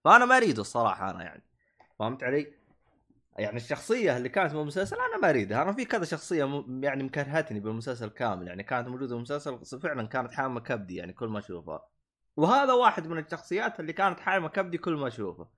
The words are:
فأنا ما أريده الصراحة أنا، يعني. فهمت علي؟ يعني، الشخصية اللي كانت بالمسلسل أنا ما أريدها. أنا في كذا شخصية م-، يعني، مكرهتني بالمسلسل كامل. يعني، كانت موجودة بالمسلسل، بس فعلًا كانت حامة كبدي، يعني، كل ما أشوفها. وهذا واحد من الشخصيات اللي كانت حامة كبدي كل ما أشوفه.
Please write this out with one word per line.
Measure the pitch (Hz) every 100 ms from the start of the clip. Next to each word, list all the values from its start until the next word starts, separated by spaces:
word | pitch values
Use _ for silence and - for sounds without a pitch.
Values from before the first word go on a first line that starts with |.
| 151
فأنا | 220 247
ما | 254
أريده | 226 113
الصراحة | 101 120 113 92 95
أنا، | 90
يعني. | 85 76 _ _ _ _ _ -
فهمت | 110 131
علي؟ | 127 139 147 - _ _ _ _ _ _ _ -
يعني، | 104 113
الشخصية | 117 143 - 247 196 123
اللي | 127
كانت | 202 175
بالمسلسل | 151 151 185 190 415
أنا | 494 453
ما | 202
أريدها. | 139 98 110
أنا | 165
في | 214 247
كذا | 226 170
شخصية | 160 - 170 139
م-، | 143 127 127
يعني، | 139 135
مكرهتني | 135 147 139 156 151 107
بالمسلسل | 104 113 113 120 110
كامل. | - 120 95 87
يعني، | 90
كانت | 101 127 123
موجودة | 127 131 120
بالمسلسل، | 120 147 147 127
بس | - 131
فعلًا | 165 139 110
كانت | 143 120
حامة | - 135 123
كبدي، | 113 120 95 87
يعني، | 87
كل | 92 113
ما | 107
أشوفها. | 98 87 80 78 - _ _ _ _ -
وهذا | 156 262 277
واحد | 247 240 202 160
من | 165
الشخصيات | 156 165 - 185 233 -
اللي | 160
كانت | 165 190 175
حامة | - 190 160
كبدي | - 185 170
كل | -
ما | 156 135
أشوفه. | 117 98 85 82